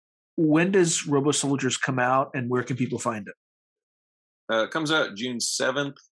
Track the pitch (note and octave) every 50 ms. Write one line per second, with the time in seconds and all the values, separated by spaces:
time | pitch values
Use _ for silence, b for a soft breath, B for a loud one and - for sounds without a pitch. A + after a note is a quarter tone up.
0 | _ _ _ _ _ _ _ F3 D#3+ D#3 D3+ D#3+ F3 F#3+ G3 F#3+ F3 E3 D#3+ -
1 | - D#3 C#3+ C#3 C#3 D3 C#3+ - - C#3 C#3 B2+ C3 B2+ A2+ - - - C3 B2+
2 | B2 B2+ C3 C3+ C#3+ C#3 - C#3 A#2+ A#2+ B2 B2 B2 - C3 A#2+ B2+ A#2+ A#2+ A2+
3 | - A#2+ A2+ G#2+ F#2+ - - _ _ _ _ _ _ _ _ _ _ _ _ _
4 | _ _ _ _ _ _ _ _ _ - A2+ A2+ A2 - - E3 D#3 D3 D#3+ D#3
5 | A#2+ G2+ G2+ G2 A#2+ B2+ B2 A2+ - - - - B2 C3 B2+ C#3+ C#3+ C#3 C#3 -
6 | - _